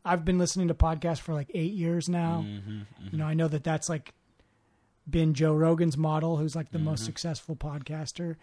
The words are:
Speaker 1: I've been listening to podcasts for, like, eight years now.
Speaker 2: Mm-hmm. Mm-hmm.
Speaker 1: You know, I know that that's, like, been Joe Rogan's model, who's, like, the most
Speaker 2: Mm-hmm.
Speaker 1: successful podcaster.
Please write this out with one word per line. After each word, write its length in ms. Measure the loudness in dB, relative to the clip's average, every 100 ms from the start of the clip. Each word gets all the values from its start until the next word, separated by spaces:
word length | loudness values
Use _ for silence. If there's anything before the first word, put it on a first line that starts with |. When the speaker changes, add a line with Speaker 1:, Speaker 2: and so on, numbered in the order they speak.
| 0
Speaker 1:
I've 200 | 0 2
been 120 | 2
listening 280 | 2 2 0
to 40 | 4
podcasts 440 | 2 2 -2 -2
for, 140 | -4
like, 160 | -4 -4
eight 200 | -2 -2
years 340 | -2 0 0 0
now. 340 | 0 0 0 -4
Speaker 2:
Mm-hmm. 240 | -8 -8
Mm-hmm. 360 | -10 -12 -14 -8
Speaker 1:
You 60 | -4
know, 80 | -2
I 80 |
know 140 | 0 0
that 160 | 0
that's, 260 | -2 -2 -2
like, 240 | -6 -8 _ _ _ _ _ _ _ _ _ -2
been 220 | 2 4
Joe 200 | 4 4
Rogan's 440 | 6 4 6 4 2
model, 400 | 0 2 0 0
who's, 180 | 0 -4
like, 160 | -6
the 80 | -2
most 200 | 0 0
Speaker 2:
Mm-hmm. 40 | -4
Speaker 1:
successful 500 | -6 -6 -6 -6 -6
podcaster. 800 | -6 -6 -6 -8 -8 -6 -6 -6